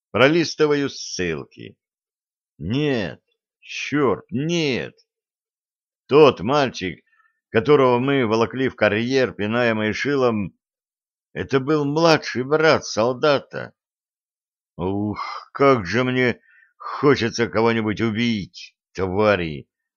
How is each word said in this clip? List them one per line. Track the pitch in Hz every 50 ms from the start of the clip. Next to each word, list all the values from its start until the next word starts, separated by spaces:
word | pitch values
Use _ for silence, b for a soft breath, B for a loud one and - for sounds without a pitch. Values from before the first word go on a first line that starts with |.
| _ _
Пролистываю | - 101 123 143 160 175 156 - - - 156 151 147 143 143 131
ссылки. | - - - - - - 90 85 80 71 64 - _ - 57 53 - _ _ _ _ _ _ _ _ _ _ _ _ _ _ _ _
Нет, | _ 71 85 117 139 151 147 135 117 98 80 - - _ _ _ _ _ _ _ _
черт, | _ - - - - - 135 147 147 117 92 - - _
нет. | 92 123 147 160 175 170 156 143 123 95 67 58 - _ _ _ _ _ _ _ _ _ _ _ _ _ _ _ _ _ _ _ _ _ _
Тот | _ 123 147 151 135 - -
мальчик, | 85 113 139 147 139 117 - - 95 92 76 - _ _ _ _ _ _ _ _ _ _
которого | - 113 110 131 147 135 135 127 123 120
мы | 127 139 139 139 123
волокли | 104 110 113 117 - - 127 131 123
в | 110
карьер, | - 107 104 101 110 117 123 135 135 127 104
пинаемый | - - 101 107 113 120 123 117 113 110 107 107
шилом, | 104 - - 135 143 135 127 120 113 104 101 85 - _ _ _ _ _ _ _ _ _ _ _ _ _ _ _
это | _ - 95 - 131 139
был | 131 135 156 151 147
младший | 143 147 156 165 165 156 143 - - - 113
брат | 127 135 151 156 156 160 139 110 -
солдата. | - - 107 110 123 131 123 147 151 139 123 - _ - - 120 113 _ _ _ _ _ _ _ _ _ _ _ _ _ _ _ _ _ _ _ _ _
Ух, | - 85 92 98 101 104 104 101 - - - - - - _
как | _ - 139 139 135 120 95
же | 85 98 120
мне | 127 127 127 127 127 120 107 b b b b b b b b
хочется | b - - - - - 147 135 - - 117 - - 120
кого-нибудь | 92 - 104 113 117 117 113 110 107 104 -
убить, | 110 117 104 107 120 120 113 104 87 - _ - - - _ _ _ _
твари! | _ - 95 92 90 101 107 107 101 92 87 80 73 67 65 _ _ _ _ _ _